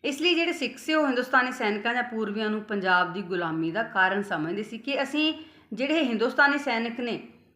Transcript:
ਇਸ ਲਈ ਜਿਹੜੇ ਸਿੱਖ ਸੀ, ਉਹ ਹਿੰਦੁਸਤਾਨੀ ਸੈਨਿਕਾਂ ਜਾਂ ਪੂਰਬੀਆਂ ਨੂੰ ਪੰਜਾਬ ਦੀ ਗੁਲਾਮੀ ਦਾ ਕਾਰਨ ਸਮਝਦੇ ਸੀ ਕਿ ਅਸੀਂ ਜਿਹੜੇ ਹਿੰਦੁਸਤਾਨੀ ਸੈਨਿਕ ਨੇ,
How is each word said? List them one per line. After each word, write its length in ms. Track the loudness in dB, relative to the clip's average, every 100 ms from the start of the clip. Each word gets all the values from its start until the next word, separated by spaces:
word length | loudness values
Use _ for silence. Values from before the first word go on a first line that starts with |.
| -4
ਇਸ 160 | 0
ਲਈ 140 | 2 2
ਜਿਹੜੇ 180 | 2
ਸਿੱਖ 240 | -2 -4 -6
ਸੀ, 160 | 0
ਉਹ 140 | 2 2
ਹਿੰਦੁਸਤਾਨੀ 440 | 0 2 2 2
ਸੈਨਿਕਾਂ 420 | -2 -2 0 -2
ਜਾਂ 100 | -2
ਪੂਰਬੀਆਂ 460 | -2 -4 -4 -2 -2
ਨੂੰ 120 | -4
ਪੰਜਾਬ 520 | -4 -2 4 4 2
ਦੀ 80 | -2
ਗੁਲਾਮੀ 500 | -4 -2 -2 -2 -2
ਦਾ 120 | -2
ਕਾਰਨ 400 | -2 2 2 2
ਸਮਝਦੇ 400 | -2 -2 -2 -4
ਸੀ 140 | -6 -8
ਕਿ 260 | -4 -2
ਅਸੀਂ 300 | 0 2 0 0 -12 -20 _
ਜਿਹੜੇ 300 | -4 0 2
ਹਿੰਦੁਸਤਾਨੀ 540 | 2 2 0 4 4 4
ਸੈਨਿਕ 420 | 0 -2 -2 -4
ਨੇ, 280 | -4 -6 -8 -20 _